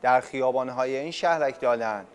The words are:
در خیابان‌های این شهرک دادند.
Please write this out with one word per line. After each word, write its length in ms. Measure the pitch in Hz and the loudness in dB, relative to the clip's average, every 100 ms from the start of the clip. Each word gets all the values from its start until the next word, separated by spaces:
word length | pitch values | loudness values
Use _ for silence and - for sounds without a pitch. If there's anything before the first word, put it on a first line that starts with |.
در 200 | 123 127 | 4 4
خیابان‌های 760 | 127 135 127 127 127 127 131 131 | 2 -2 0 0 -2 -2 -2 -2
این 140 | 151 | -6
شهرک 480 | 165 175 165 143 131 | -2 0 2 0 0
دادند. 480 | 127 120 113 104 95 | 0 0 0 -4 -8